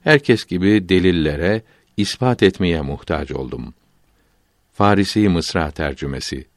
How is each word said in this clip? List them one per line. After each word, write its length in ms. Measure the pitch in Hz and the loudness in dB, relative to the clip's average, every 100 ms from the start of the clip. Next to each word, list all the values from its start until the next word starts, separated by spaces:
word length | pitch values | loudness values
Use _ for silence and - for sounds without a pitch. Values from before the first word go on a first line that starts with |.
Herkes 440 | 156 151 - 110 - | 4 2 4 0 0
gibi 440 | 90 95 107 92 | -2 2 2 2
delillere, 720 | 92 92 87 76 73 87 110 _ _ _ - | 2 4 2 -2 -2 -2 -4 _ _ _ -6
ispat 460 | 101 - 127 120 | -6 -2 -2 2
etmeye 380 | 98 - 92 80 | 2 2 -2 -2
muhtaç 500 | 69 71 - 80 73 | -4 -8 -6 -6 -6
oldum. 420 | 69 65 64 58 - _ _ _ _ _ _ _ _ _ | -8 -8 -10 -12 -18 _ _ _ _ _ _ _ _ _
Farisi 560 | - 101 101 98 110 104 | 0 2 4 2 2 2
Mısra 420 | 87 - 92 78 | 2 -2 -4 -4
tercümesi. 760 | - 76 67 71 65 - 69 65 | -4 -8 -6 -8 -8 -10 -12 -14